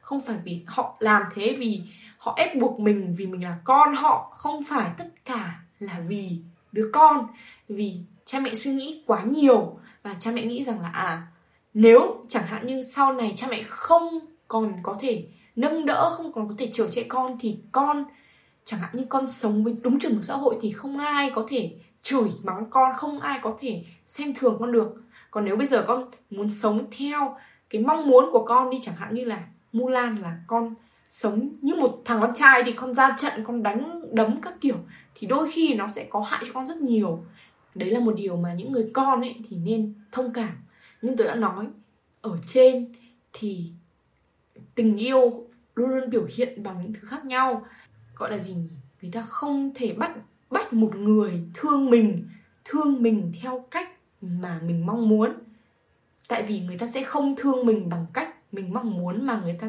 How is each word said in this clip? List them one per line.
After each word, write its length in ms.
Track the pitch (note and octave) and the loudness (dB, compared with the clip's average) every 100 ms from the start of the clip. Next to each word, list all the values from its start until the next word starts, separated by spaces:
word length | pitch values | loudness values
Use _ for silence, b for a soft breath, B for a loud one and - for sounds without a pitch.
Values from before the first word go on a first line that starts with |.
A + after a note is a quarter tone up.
không 200 | - C#4 | -8 -6
phải 160 | B3+ G3 | -6 -8
vì 200 | F3 E3+ - | -8 -10 -6
họ 300 | - A3 - | -4 -4 -2
làm 220 | G#3+ G#3 F#3 | 2 2 2
thế 220 | G3+ G#3+ C4+ | -2 -2 -2
vì 220 | A#3 F#3 B B B B | -4 -4 B B B B
họ 160 | - - | -4 0
ép 180 | F4 C4+ | 0 2
buộc 220 | A#3 - | 0 2
mình, 360 | G#3 G3+ F3+ F3 | 2 2 0 -4
vì 100 | F#3 | -6
mình 160 | F3+ | -6
là 140 | F3 E3+ | -8 -6
con 320 | - C#4 D4+ C#4 | 4 6 6 6
họ. 380 | D4+ - - - | 2 2 0 -8
Không 260 | D4 D4 | -6 -6
phải 280 | C#4+ C#4 F3 - | -4 -2 -4 -6
tất 280 | - - - | -14 -16 -8
cả 380 | A#3+ F3 E3+ - _ | -6 -6 -12 -18 _
là 200 | G3 F3 E3+ | -12 -10 -6
vì 300 | G#3 F#3 E3 - _ _ | -6 -6 -8 -10 _ _
đứa 180 | G3+ G#3+ | -2 0
con, 340 | D4 D#4 C#4 A3 B B B - | 8 8 8 0 B B B -12
vì 280 | G3+ G3+ F3 - _ - | -6 -6 -6 -14 _ -6
cha 140 | C4+ | -4
mẹ 140 | C4 | -2
suy 200 | A3 C#4 | -2 -2
nghĩ 300 | C4+ C#4+ D#4 - | -4 -6 -8 -2
quá 160 | G#3+ | 0
nhiều 540 | G#3+ D4+ C#4 A3 E3+ B B B | 0 4 6 6 4 B B B
và 120 | G#3 F3+ | -14 -8
cha 120 | A3+ | -6
mẹ 140 | A#3 A3+ | -4 -4
nghĩ 180 | B3 | -6
rằng 180 | C4 G3+ | -6 -6
là, 80 | E3+ | -6
à, 380 | - F3+ E3 - b b b _ | -4 -4 -6 -10 b b b _
nếu 520 | G#3+ A3+ A#3+ - - - | 8 12 12 10 0 -4
chẳng 160 | A3+ | -4
hạn 240 | E3+ - B3 | -4 -6 -6
như 140 | C4 | -6
sau 320 | B3+ C#4+ C4+ | -4 2 2
này 200 | B3+ A3 - | 2 -4 -4
cha 120 | B3+ | -6
mẹ 140 | A3+ - | -6 -8
không 520 | - - E4+ E4+ E4 - _ _ | -10 4 4 4 -4 -10 _ _
còn 260 | A3+ G#3+ F3+ | -2 -2 -4
có 120 | F3 G#3 | -8 -4
thể 280 | C4 F#3+ E3 B B A3+ | -4 -4 -6 B B -2
nâng 300 | D4 D#4+ C#4+ | 0 0 0
đỡ, 280 | - E4+ E4+ | 2 0 0
không 160 | D#4 | -8
còn 160 | A3+ G#3+ | -8 -8
có 60 | G#3+ | -6
thể 120 | A#3 | -4
chở 160 | - F#3 | -2 -2
che 160 | A#3+ | -2
con 340 | A3+ B3+ B3+ B3 | -4 -4 -4 -4
thì 180 | A3 F3+ - | -6 -8 -4
con, 340 | C4 D4 D4 C#4 B B B B B | 0 0 0 -4 B B B B B
chẳng 160 | - G#3+ | -10 -8
hạn 100 | E3+ | -8
như 120 | B3 B3 | -8 -4
con 180 | C4+ C4 | -2 -2
sống 360 | - G#3+ G#3 | -2 0 2
với 120 | A3+ A3+ | 0 0
đúng 160 | B3 - | 0 0
chuẩn 160 | D4 G#3+ | 2 -2
mực 80 | |
xã 120 | - C4+ | -2 -2
hội 220 | C#4 A3 | 0 0
thì 100 | G#3+ | -4
không 260 | - C#4 C#4 | -8 -10 -6
ai 340 | D4 C#4+ C#4 - | -2 0 -2 -2
có 100 | A3 | -4
thể 280 | C4+ E3+ B B _ | -4 -6 B B _
chửi 280 | - C4+ G3+ E3+ | 0 2 0 -2
mắng 220 | F#3 F#3+ A3 | -8 -8 0
con, 220 | C4 C4 C4 | 4 4 2
không 220 | D4 C#4+ | -6 -6
ai 200 | D4 C4 | -6 -4
có 140 | A3+ A3 | -6 -6
thể 240 | C4+ F3 B B - | -6 -8 B B -10
xem 280 | - D4 A#3 | -6 -6 0
thường 220 | B3 G#3+ | 0 2
con 120 | A#3+ | 0
được. 320 | A#3 A3 - B B B | 0 0 -6 B B B
Còn 140 | G#3 G3+ | -4 -2
nếu 100 | G#3+ | 0
bây 100 | C#4 | 2
giờ 180 | A#3+ - | 2 2
con 220 | B3+ - - _ | -2 -4 -18 _
muốn 200 | G3 G#3 | -6 -4
sống 380 | - A3 G#3+ C#4 - | 0 0 0 -4 -8
theo 400 | C#4+ D4 C4+ B B B _ | -6 -2 -4 B B B _
cái 120 | G#3+ | -2
mong 260 | B3+ D#4 C#4+ | 2 2 8
muốn 180 | B3 - | 8 10
của 140 | A#3 A3 | 4 4
con 240 | B3 B3+ | 4 4
đi, 80 | B3+ | -2
chẳng 140 | - E3+ | -6 -8
hạn 200 | - A#3 | -6 -6
như 80 | |
là 240 | A#3+ G3+ - _ _ | -4 -8 -10 _ _
Mulan 440 | A3+ B3+ B3+ A#3+ G#3+ | -2 0 0 0 -4
là 220 | F3 E3+ - | -6 -10 -4
con 260 | A#3 A#3 A3+ B B _ | -2 -2 -8 B B _
sống 400 | - G#3+ G#3+ C#4 - | -4 0 0 -4 -4
như 140 | C#4 E4+ | -2 2
một 260 | B3+ - - | 0 0 -2
thằng 160 | A3 | 0
con 120 | A#3 | 0
trai 300 | A#3+ C#4 B3+ B3 | 4 6 6 2
thì 80 | |
con 200 | A3 B3+ | -4 -2
ra 220 | B3 C4 - | 4 4 2
trận, 260 | C#4+ - | -4 -6
con 200 | A3 A#3+ | -6 -4
đánh 380 | G#3 A3 D4+ E4+ - | -2 -4 -6 -10 -4
đấm 300 | A3 A3 C#4 | 0 0 0
các 120 | F4+ F4+ | -6 -4
kiểu, 160 | C#4 F3 - B B - | -2 -2 -8 B B -14
thì 120 | G#3 | -4
đôi 240 | C4+ D#4 | -2 0
khi 220 | E4 D#4 | 0 0
nó 140 | A3 G3+ | 0 -4
sẽ 200 | - - | -8 -6
có 120 | G#3 | -6
hại 220 | G#3 - A#3 | -4 -6 -6
cho 60 | |
con 120 | B3+ C4 | -8 -8
rất 120 | E4 | -4
nhiều. 480 | C4 A3 F3+ E3 B B B _ _ F#3 | 2 2 2 -4 B B B _ _ -6
Đấy 140 | F#3 | -2
là 100 | A#3+ | 2
một 140 | A3+ G#3+ | 2 0
điều 200 | G3 F3 | -2 -2
mà 160 | F3 | -4
những 180 | F3 B3 | -6 -4
người 180 | B3+ G#3+ | -2 0
con 280 | C4 C4+ B3+ | 0 2 0
ấy 140 | B3 - A3 | -2 -8 -10
thì 80 | F3 | -6
nên 360 | F3 A3+ G#3+ - - | -2 -2 -2 -8 -8
thông 220 | B3+ B3+ | -6 -4
cảm. 240 | A#3+ G3 E3 - b b b | -4 -6 -8 -18 b b b
Nhưng 160 | A#3 A#3+ | -4 0
tớ 100 | G#3+ | 0
đã 80 | A#3 | 0
nói 320 | G3+ F#3 A#3+ - _ _ _ _ | -2 -4 -10 -12 _ _ _ _
ở 160 | G#3+ E3+ - | -8 -8 0
trên 480 | C4 B3+ B3 A#3+ B B B _ | 6 8 6 -2 B B B _
thì 380 | - G#3+ F3+ E3 E3+ _ _ _ _ _ _ _ - - - | -10 -8 -8 -10 -14 _ _ _ _ _ _ _ -20 -8 2
tình 220 | A3 G#3 | 2 2
yêu 500 | B3 C4 A#3+ - - _ _ - | 2 6 6 4 -12 _ _ -2
luôn 140 | B3+ | 0
luôn 200 | C4 B3+ | 0 0
biểu 180 | A3+ C3+ - | -2 -2 -4
hiện 260 | B3 - | -4 -4
bằng 180 | G3 F3+ | -10 -8
những 120 | F#3 | -10
thứ 140 | G#3 - | -12 -12
khác 180 | D#4+ C#4 | -12 -4
nhau. 400 | B3+ C4 A3+ B B B - - - | 0 0 0 B B B -20 -20 -10
Gọi 160 | - | -6
là 60 | G3+ | -6
gì 160 | F3+ | -6
nhỉ? 160 | F3 E3 - - _ | -6 -8 -12 -20 _
Người 100 | F3+ | -10
ta 100 | A3+ | -10
không 500 | A3 - D4 C#4 C#4 C4+ | -8 -6 -2 -2 -2 -4
thể 180 | A3+ | -4
bắt, 180 | - E4 A#3+ - _ _ | -2 -4 -6 -18 _ _
bắt 240 | B3+ - | -6 0
một 220 | A3+ A3 G3 | 2 2 2
người 460 | G#3 G#3+ G3+ F3 E3 | 4 4 4 -2 -8
thương 360 | - D4+ C#4 C4+ | -6 0 2 6
mình, 400 | A#3+ G#3 F3 B B B _ - | 6 6 2 B B B _ -6
thương 380 | D4 D4 C4 | 0 0 2
mình 300 | A#3 G#3 E3+ E3+ | 2 2 -2 -6
theo 240 | B3+ B3+ - | -8 -10 -8
cách 180 | E4+ F4+ - _ _ | -8 -8 -14 _ _
mà 380 | F3+ F3 F3+ E3 | -8 -6 -6 -6
mình 220 | E3 E3+ F3+ | -2 -2 -2
mong 240 | A3+ A3 | 0 4
muốn. 240 | G#3+ A#3 - B B B B _ _ _ _ - | 4 2 -2 B B B B _ _ _ _ -6
Tại 160 | A#3 | -6
vì 160 | G#3+ G3+ | -4 -6
người 180 | F3 F3+ | -6 -6
ta 100 | A#3+ | -4
sẽ 160 | C4 | -4
không 320 | - D4 C#4 C4+ | -4 -2 -2 0
thương 300 | C#4 B3+ A#3 | 0 2 2
mình 240 | G#3 F3 | 2 0
bằng 160 | E3+ E3 | -4 -4
cách 160 | C4+ D#4+ - _ | -6 -8 -12 _
mình 220 | G3 F3+ | -10 -6
mong 180 | G#3+ A#3 | -6 -4
muốn, 340 | F3 F3 G3+ C4+ | -4 -4 -4 -4
mà 160 | G#3+ | -4
người 120 | F3 | -4
ta 80 | E3+ | -6